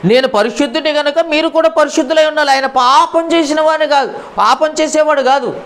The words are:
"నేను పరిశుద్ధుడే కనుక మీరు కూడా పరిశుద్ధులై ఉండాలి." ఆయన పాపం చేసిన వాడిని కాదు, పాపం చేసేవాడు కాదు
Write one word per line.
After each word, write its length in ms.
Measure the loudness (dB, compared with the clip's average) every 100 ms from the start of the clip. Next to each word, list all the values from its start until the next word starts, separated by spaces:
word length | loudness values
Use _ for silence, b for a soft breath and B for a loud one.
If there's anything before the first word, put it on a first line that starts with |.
| 2
"నేను 220 | 2 2
పరిశుద్ధుడే 640 | 0 -2 -2 -4 -2 -2
కనుక 260 | -2 -2 -2
మీరు 280 | -2 -2 0
కూడా 220 | 0 0
పరిశుద్ధులై 560 | 0 0 -2 0 2 2
ఉండాలి." 260 | 0 0
ఆయన 140 | 0 0
పాపం 680 | 0 2 2 2 -2 0
చేసిన 280 | 0 0 0
వాడిని 260 | 0 0 2
కాదు, 260 | 0 0 -8 B 0
పాపం 320 | 0 2 0 -2
చేసేవాడు 400 | -2 0 0 2
కాదు 380 | 2 0 -2 -8